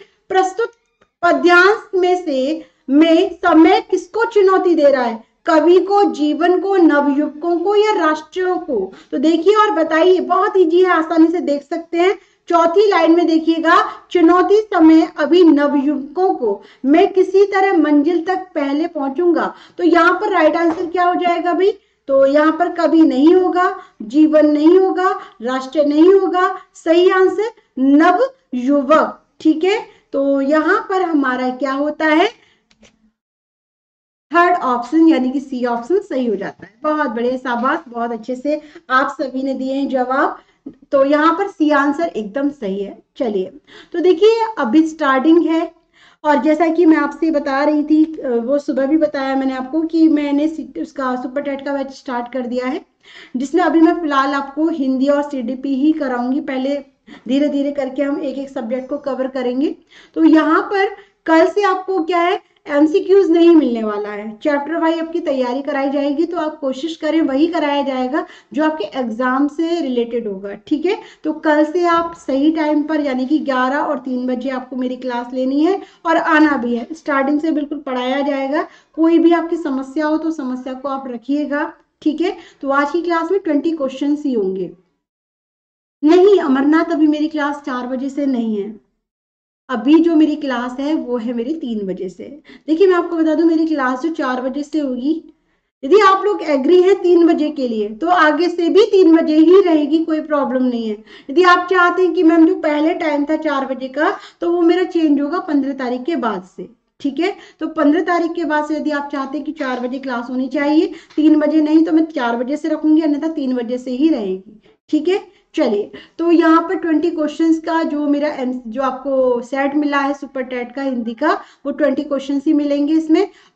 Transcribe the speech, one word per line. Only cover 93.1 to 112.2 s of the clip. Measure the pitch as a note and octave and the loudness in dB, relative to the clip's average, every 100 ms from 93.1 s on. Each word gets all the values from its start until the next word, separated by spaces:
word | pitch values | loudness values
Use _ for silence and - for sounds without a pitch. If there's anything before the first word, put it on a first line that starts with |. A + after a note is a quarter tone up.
| E4+ | -2
बता | D#4 D4+ | 0 2
दूं, | E4+ | 2
मेरी | D#4+ D#4 | 2 0
क्लास | D4+ B3+ C4 | -2 -2 -2
जो | D#4+ | -4
चार | D#4+ C4+ B3 | -4 -4 -4
बजे | C4 C#4+ | -6 -6
से | C#4+ D#4 | -6 -4
होगी, | C#4 B3 C4+ E4 - _ _ _ _ _ | -4 -4 -2 -2 -4 _ _ _ _ _
यदि | C4+ G4 | 2 4
आप | G4 F#4+ G4 | 6 4 0
लोग | F4+ | -2
agree | D#4 C#4 C4 F4+ | -2 0 4 4
हैं | F4+ F#4+ | 6 4
तीन | F4+ F4 E4 | 4 4 4
बजे | C#4 D4+ | 2 -2
के | C#4+ B3+ | -4 -4
लिए | A3 G#3 G#3+ | -4 -6 -4
तो | D#4+ | -2
आगे | F4+ D4+ D4 F4 | 2 2 2 -2
से | F4 E4+ | -2 2
भी | F4 A#4 | 4 4
तीन | G4 E4 D#4+ | 6 6 6
बजे | D#4+ D#4 | 4 4
ही | D#4+ F#4+ | 6 6
रहेगी, | F4+ D#4 C#4+ D#4+ E4 | 6 2 2 0 0
कोई | D#4 | -4
problem | D4 D4 B3 C4 | -2 -2 -2 -2
नहीं | B3+ A#3+ A3 | -2 -2 -6
है। | G#3 - - - | -8 -12 -20 -2
यदि | C#4 | 2
आप | F4+ F4 F4+ | 4 4 2
चाहते | F#4 F4 F4 | 2 2 2
हैं | F4+ | 0
कि | E4 | 2
मैम | D#4+ E4 D#4+ | 4 6 4
जो | F#4 | 4
पहले | D#4 D4 D#4 F4 | -2 0 0 -2
time | E4 C#4+ C#4+ | -2 -2 -2
था | D#4 | -2
चार | D#4 C#4 C4 | -2 -4 -4
बजे | B3+ C4 | -6 -8
का | C#4 F4 G#4 - _ | -4 -2 -4 -10 _
तो | E4+ | -4
वो | F4 | 0
मेरा | E4 F4 E4+ | 2 2 0
change | E4 D#4 C#4 | 0 0 0
होगा | C#4+ F4 | -2 -4
पन्द्रह | F#4 D4 C4+ C4+ | -2 -2 -2 -4
तारीख | B3 B3 | -6 -6
के | B3+ D#4+ | -6 -4
बाद | A#3 F#3+ F#3+ | -4 -6 -10
से, | - F3+ _ _ _ | -16 -18 _ _ _
ठीक | C#4 C#4 | -8 -4
है। | F4+ - - - | -4 -6 -14 -12
तो | D#4 | -8
पन्द्रह | D#4+ D4 D#4+ | 0 2 2
तारीख | E4+ F4 E4+ | 2 0 -2
के | E4+ D4+ | -4 -4
बाद | D4+ D4+ | -2 -2
से | D4+ | -4
यदि | C#4 | -4
आप | C#4+ C4+ | -4 -6
चाहते | C#4+ C4 D4+ | -8 -8 -8
हैं | C#4 | -10
कि | |
चार | - C4+ B3 | -8 -6 -6
बजे | B3 C4 | -6 -8
class | C4+ A#3+ B3 | -8 -8 -6
होनी | B3+ C4 | -6 -4
चाहिए, | D4+ C#4+ D4+ F#4+ - - - | -2 0 2 0 -4 -10 0
तीन | D4+ D4+ | 4 4
बजे | D4 D#4 | 4 2
नहीं | D4+ D#4+ D#4+ | 4 4 4
तो | |
मैं | D#4+ D#4+ | 2 0
चार | C#4+ | -2